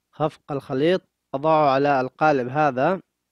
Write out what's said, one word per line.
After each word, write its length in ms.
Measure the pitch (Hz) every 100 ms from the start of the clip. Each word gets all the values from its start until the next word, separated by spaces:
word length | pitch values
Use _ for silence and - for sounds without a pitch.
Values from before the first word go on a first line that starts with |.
| _
خفق 400 | - 151 - -
الخليط 500 | 143 - 131 156 180 - _ _
أضعه 360 | 139 151 156 147
على 300 | 131 143 139
القالب 480 | 127 - 156 143 120
هذا، 520 | 139 151 123 147 185 - _ _